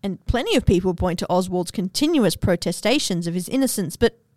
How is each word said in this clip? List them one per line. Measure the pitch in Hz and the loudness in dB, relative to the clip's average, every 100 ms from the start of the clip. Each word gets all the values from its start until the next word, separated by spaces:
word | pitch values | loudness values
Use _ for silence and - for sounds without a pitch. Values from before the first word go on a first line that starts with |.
And | 196 175 - | -6 -8 -2
plenty | 240 381 349 | -2 2 2
of | - | 4
people | 180 185 | 4 2
point | 175 180 175 | 0 -2 -2
to | - | 0
Oswald's | 180 185 180 175 | 0 0 -4 -4
continuous | - 185 - 302 330 202 - | -6 -6 -2 2 4 2 2
protestations | 190 175 - - 208 240 - 175 170 | 0 0 -2 -2 0 0 0 -2 -2
of | |
his | 175 175 | -4 -2
innocence, | 262 262 - 185 - | 0 0 0 -4 0
but | - _ _ | 0 _ _